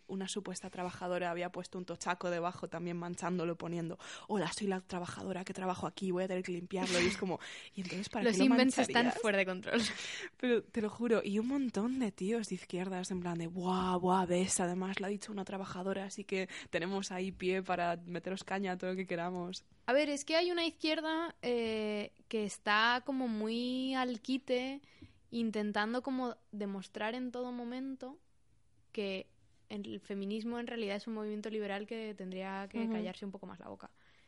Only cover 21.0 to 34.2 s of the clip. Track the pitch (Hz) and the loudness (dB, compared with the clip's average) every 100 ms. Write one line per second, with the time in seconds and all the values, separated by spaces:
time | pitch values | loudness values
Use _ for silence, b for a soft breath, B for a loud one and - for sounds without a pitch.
21 | 311 320 339 - 247 240 226 220 214 208 | 0 0 -2 -4 -2 0 0 0 0 -2
22 | - - - 220 208 - 214 208 233 247 | -4 -10 -4 -2 -2 -2 4 6 6 4
23 | 262 262 247 214 214 233 247 254 262 262 | 2 0 0 0 0 0 0 0 0 0
24 | 254 226 - 254 - 247 262 277 B B | 0 -2 -2 -2 0 0 0 -6 B B
25 | B B _ 233 226 214 208 208 214 247 | B B _ -2 0 0 0 0 0 0
26 | 277 254 247 - _ 208 202 196 - 220 | 0 -2 -2 -4 _ -6 -4 -4 -8 -4
27 | 214 247 254 240 247 247 240 254 269 262 | -4 -2 -6 -6 -6 -6 -6 -6 -8 -8
28 | 254 320 _ _ _ _ _ _ _ - | -12 -14 _ _ _ _ _ _ _ -4
29 | 202 190 - _ _ _ _ 208 214 208 | -4 -4 -8 _ _ _ _ -8 -8 -8
30 | - 196 196 220 226 240 240 233 202 202 | -6 -4 -2 -2 -2 -4 -4 -4 -2 -2
31 | 233 220 214 214 214 214 202 196 208 226 | -4 -4 -4 -4 -4 -4 -2 -4 -6 -6
32 | 220 202 185 185 190 196 202 233 226 220 | -8 -8 -8 -6 -6 -6 -6 -2 0 0
33 | 214 - 202 196 190 180 - - - b | -2 -6 -10 -10 -12 -14 -14 -14 -14 b
34 | b b | b b